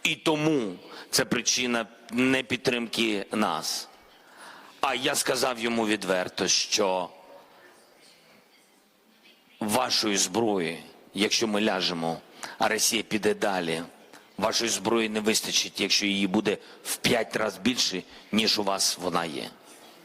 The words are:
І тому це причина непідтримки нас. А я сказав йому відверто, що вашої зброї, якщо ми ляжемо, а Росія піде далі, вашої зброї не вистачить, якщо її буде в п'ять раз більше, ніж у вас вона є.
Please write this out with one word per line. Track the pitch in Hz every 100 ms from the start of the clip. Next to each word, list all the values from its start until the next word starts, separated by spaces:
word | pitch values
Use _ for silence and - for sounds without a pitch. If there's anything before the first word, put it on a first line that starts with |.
І | 170 156
тому | - 156 151 151 107 90 - - -
це | - 131
причина | - - - 123 120 110 - -
непідтримки | 120 131 131 127 123 - 123 117 - 113 104 -
нас. | 113 104 80 - - - - - - - - - - - -
А | 143 123
я | 135 139
сказав | - 131 131 120
йому | 117 117 110
відверто, | 107 95 92 90 - 90
що | - - - 101 92 90 - - - - - - - - - - - - - _ _ _ _ _ _ _ _ - - _ -
вашої | 107 113 123 - - 101
зброї, | 95 92 117 101 82 82 - - -
якщо | 98 104 - 113
ми | 104
ляжемо, | 107 95 90 87 82 80 - - - -
а | 110
Росія | 107 - 113
піде | 98 107 101
далі, | 98 104 95 85 82 85 - - - - -
вашої | 104 110 117
зброї | 101 98 113 110
не | 107
вистачить, | 107 104 - 90 98 -
якщо | 101 - 104
її | 98 98
буде | 98 107 98 - -
в | - -
п'ять | - 120 110 113
раз | 107 -
більше, | 104 123 - 92 - - -
ніж | 104 110 -
у |
вас | 101 98 - -
вона | 87 85 85
є. | 69 52 - - - - -